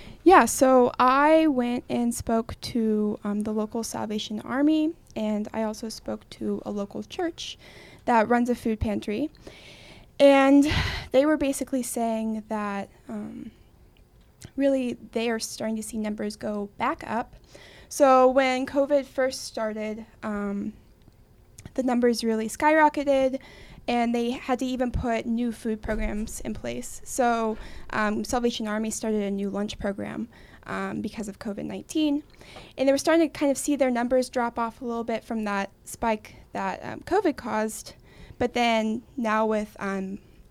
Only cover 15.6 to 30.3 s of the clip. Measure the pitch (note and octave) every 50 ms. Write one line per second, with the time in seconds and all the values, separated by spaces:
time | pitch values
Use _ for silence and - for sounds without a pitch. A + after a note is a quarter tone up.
15.6 | A3 A3 A3 A3 A3 - A#3+ A3 G#3+ G#3+ G#3 G#3+ G#3+ G#3 G#3+ - A#3+ A3 G#3 G#3
16.6 | G3+ G3+ _ - A3+ C4+ E4 - - - G#3+ A#3 B3+ - - - _ _ - -
17.6 | - - - - - - - - C#4+ C4 C4 B3+ B3+ B3+ B3+ C4+ C4+ C4 B3+ B3+
18.6 | C4 - - C#4+ C#4 C4+ D4 C#4 B3+ - - C#4 B3+ C4 C4 - - - - A3+
19.6 | A3 G#3+ G#3+ A3 G#3+ G#3+ G#3+ A3+ A3 - - - - A3 G#3 G#3 G3+ G3+ G3+ G3+
20.6 | G3+ G#3+ - - - _ - _ - - _ _ - _ _ _ _ _ - -
21.6 | - - - C4+ B3 C4 B3 A#3+ B3 A#3+ A#3 A3+ A#3 A3+ A3 A3 A3 G#3+ - -
22.6 | D4+ D4+ D#4 D#4+ D4+ D4 D4+ D4+ C#4 C#4 C4+ C4+ C4+ C4 C4 C4 - - - -
23.6 | - - - - - - A#3+ A#3+ A#3 A#3 A#3 A#3+ A#3+ A#3 B3+ D#4 - - B3 -
24.6 | C4+ B3+ B3+ B3 B3+ B3 - - - A#3+ A3+ A3 - A#3+ A3+ A#3 A#3+ A#3 G#3+ -
25.6 | - A3+ A3 G#3+ - A3+ G#3+ A3 A3 A3 G#3+ G#3+ A3 - - - - A3+ G#3 -
26.6 | - E3 A#3+ B3 B3 - - - - - - - B3 A#3+ A#3 A#3 A3+ A3 A3 -
27.6 | - - - - - - - G#3+ G#3+ G#3 G#3+ A3+ G#3+ - B3 A#3+ A#3+ A#3+ A#3+ -
28.6 | A3 G#3+ G#3 A3 A3 A3 - - - A3 G#3+ G#3+ G3+ G3+ G3+ G3 G3+ G3 G3 G3+
29.6 | G#3 G#3+ - - - G3+ G3 G#3 G#3 G#3 G#3 - A3+ -